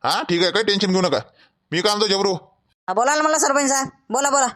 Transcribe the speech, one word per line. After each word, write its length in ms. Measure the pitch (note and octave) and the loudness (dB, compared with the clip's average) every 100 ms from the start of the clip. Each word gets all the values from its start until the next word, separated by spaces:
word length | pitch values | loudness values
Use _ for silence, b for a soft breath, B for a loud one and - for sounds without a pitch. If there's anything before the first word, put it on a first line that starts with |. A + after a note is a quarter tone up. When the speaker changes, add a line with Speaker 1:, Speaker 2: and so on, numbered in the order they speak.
Speaker 1:
हा, 180 | A#2+ F#3 | -4 -2
ठीक 200 | D#4 E3+ | 0 0
आहे, 100 | F3 | 2
काही 140 | F3+ G#3+ | 0 0
टेन्शन 260 | G3+ G3 | 0 0
घेऊ 100 | F#3 | 0
नका. 180 | F3+ G#2 - b b b - | 0 -2 -4 b b b -8
मी 100 | D#3+ | -2
काय 140 | G#3 G#3 | 0 0
म्हणतो 120 | G#3+ | 0
जबरू? 260 | G3 G3+ F3+ - _ _ _ - | 0 0 -2 -8 _ _ _ -6
Speaker 2:
हा, 60 | |
बोला 220 | F#3+ B3+ D4+ | 0 2 2
ना 60 | |
म्हणलं 160 | D#4 D#4 | 2 2
सरपंच 320 | D4+ C#4 C#4 | 0 0 0
साहेब, 180 | C4+ C4 - - | -2 -4 -10 -8
बोला 200 | A#3 C#4+ | -2 0
बोला. 180 | C#4 B3+ | 2 0